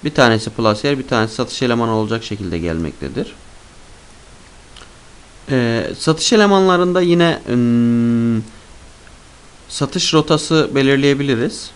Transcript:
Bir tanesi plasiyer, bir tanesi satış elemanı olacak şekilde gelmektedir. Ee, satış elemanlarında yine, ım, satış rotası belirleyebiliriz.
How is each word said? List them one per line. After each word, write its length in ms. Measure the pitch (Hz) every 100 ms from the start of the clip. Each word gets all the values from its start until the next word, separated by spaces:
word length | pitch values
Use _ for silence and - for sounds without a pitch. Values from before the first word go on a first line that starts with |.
Bir 100 | 151
tanesi 360 | 151 123 113 113
plasiyer, 500 | 113 110 107 143 143
bir 80 | 131
tanesi 280 | 123 110 -
satış 260 | 117 -
elemanı 300 | 127 117 117
olacak 320 | 110 107 113
şekilde 360 | - 104 95 85
gelmektedir. 760 | 85 82 80 - 69 67 - - - - - - - - - - - - - - - - - - - - - - -
Ee, 380 | 135 120 117 85 -
satış 360 | - 156 -
elemanlarında 680 | 214 208 196 190 180 180 180
yine, 380 | 175 170 170 156 -
ım, 920 | 123 120 117 120 120 117 117 117 113 110 - - - - - - - - - - - -
satış 440 | - 139 180 -
rotası 580 | 160 151 156 - 160 143 139
belirleyebiliriz. 960 | 135 139 139 139 139 117 139 - -